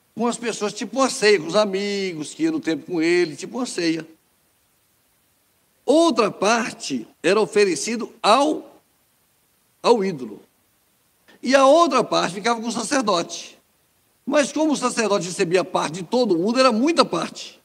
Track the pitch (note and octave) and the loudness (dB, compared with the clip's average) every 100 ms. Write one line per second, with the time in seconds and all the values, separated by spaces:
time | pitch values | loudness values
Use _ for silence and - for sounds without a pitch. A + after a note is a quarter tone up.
0 | _ - A#3+ A3+ A#3+ - G#3 G3+ A3+ C4 | _ -4 -4 -4 -6 -4 -6 -6 -6 0
1 | C4 - G#3 G3+ D#3 F#3+ G#3+ F#3+ G3+ G3+ | -2 2 2 2 2 0 0 -2 -4 -4
2 | F#3+ D#3+ D3 - D#3+ D#3+ D#3+ D#3 - F3 | -6 -8 -10 -4 -2 -2 -4 -4 -4 -2
3 | E3 F3 E3+ C#3 F#3+ A3+ B3 - E3+ D#3+ | 0 2 0 -4 -10 -8 -6 -4 -2 -2
4 | D#3 _ _ _ _ _ _ _ _ _ | -6 _ _ _ _ _ _ _ _ _
5 | _ _ _ _ _ _ _ _ - D4 | _ _ _ _ _ _ _ _ 2 4
6 | E4+ B3 G3+ - G3 A#3 A3 - - C3 | 4 2 0 0 0 0 -2 -8 -8 -8
7 | - _ D#3 G3+ G#3 G#3 G3+ D#3+ - A3+ | -8 _ 0 2 2 2 2 0 -4 -6
8 | A3 - F3+ A#3+ D4 - - - _ _ | -8 -2 2 4 4 -2 -8 -20 _ _
9 | _ _ _ _ _ _ _ _ F#3 A#3+ | _ _ _ _ _ _ _ _ 2 2
10 | F#3+ D#3 A#2 G2+ - _ _ _ _ _ | 2 -4 -10 -14 -20 _ _ _ _ _
11 | _ _ _ _ A#3+ C4+ C4+ D#4 E4+ C4 | _ _ _ _ 2 6 8 6 6 2
12 | F3 E3 F3 F#3+ F#3 A#3 A#3 A#3+ A3 C#4+ | 0 0 -2 -2 -2 -2 -4 -6 -2 -2
13 | G#3+ F3 E3+ - - - _ _ _ _ | 0 -2 -2 -10 -16 -20 _ _ _ _
14 | _ _ - D4 C#4 D4 D#4 C4+ B3 A#3 | _ _ -2 0 0 0 0 0 -2 -2
15 | G#3+ G3+ E3+ F3+ F3+ F3+ E3+ F3+ E3 E3+ | 0 0 -2 -4 0 0 0 -4 -4 -6
16 | F3 B3 A#3+ E3 G3 A#3+ C4 A3 C#4+ E4+ | -4 0 2 0 0 2 2 2 0 0
17 | A#3+ E3+ - - - - | -2 -4 -6 -10 -18 -20